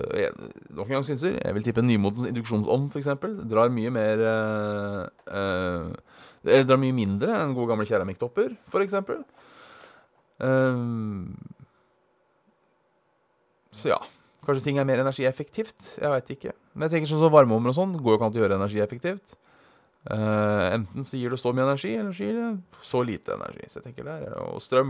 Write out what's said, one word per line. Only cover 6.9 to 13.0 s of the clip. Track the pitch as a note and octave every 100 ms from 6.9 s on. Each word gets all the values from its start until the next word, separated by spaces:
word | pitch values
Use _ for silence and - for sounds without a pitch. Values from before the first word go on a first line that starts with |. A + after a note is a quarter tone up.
mindre | B2+ G2 G2+ D#3+ A3
enn | D3+ B2+
gode | A#2
gamle | A2 G#2
keramikkdopper, | G#2+ F#2 F#2 A#2+ - B3+ A#3 -
for | F#3+ G3
eksempel. | G3 G3 D#4+ - _ - - - - - - _ _ _ _
Ehm, | C3 C3 C3 B2 A#2+ A2+ G#2+ G2 F2+ - - - - _ _ _ _ _ _ _ _ _ _ _ _ _